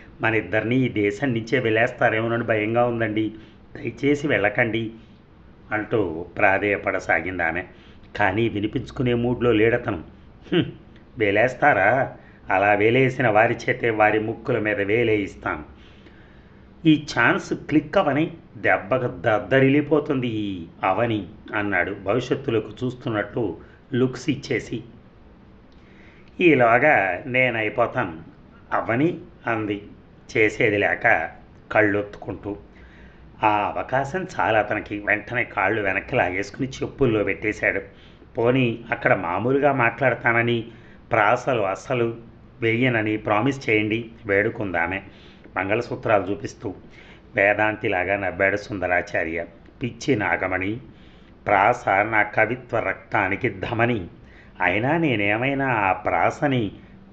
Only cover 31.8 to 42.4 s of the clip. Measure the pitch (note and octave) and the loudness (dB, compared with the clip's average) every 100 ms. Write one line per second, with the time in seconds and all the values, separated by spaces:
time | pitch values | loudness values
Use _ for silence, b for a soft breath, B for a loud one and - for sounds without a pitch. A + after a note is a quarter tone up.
31.8 | G#2 G2+ G#2 - - F#2+ G2+ G2+ - B | 2 2 -4 -10 -12 -10 -10 -12 -14 B
32.8 | B B B B - - A2 G#2 G2 E2+ | B B B B -20 -2 2 2 0 -4
33.8 | F#2+ C3 C3+ F#3+ F#3 - F#2 A2 G#2 G#2+ | -4 -2 -2 -6 -6 -2 0 2 0 -4
34.8 | - G#2 G2+ G#2 - A#2+ G#2+ - G2 A2 | -6 -6 -2 -2 -2 -6 -4 -2 0 0
35.8 | G2+ F#2+ - B2+ F2+ F#2 G2+ - C3 - | -2 -4 -2 0 0 -2 -6 -6 -8 -6
36.8 | B2 - B2+ A2 G2 F#2+ G#2+ G2+ G#2 F#2 | -8 0 2 2 0 -2 -4 0 0 0
37.8 | - B B B - - A#2 C3 B2 A2+ | -6 B B B -10 0 2 2 0 -2
38.8 | - A#2 C3 G#2 E2+ F#2 A#2 C#3 C#3+ C3 | -6 -2 0 0 0 -2 0 2 2 2
39.8 | A#2 - C3 A#2 A#2+ A#2 A#2 A#2 A2 B | 0 2 0 0 0 2 2 0 -4 B
40.8 | B B - A2+ G#2 B2+ - A#2+ F#2+ G2 | B B -2 2 4 2 0 0 0 -4
41.8 | - B2+ A#2 A#2 - - | -4 -2 -2 -4 -14 -20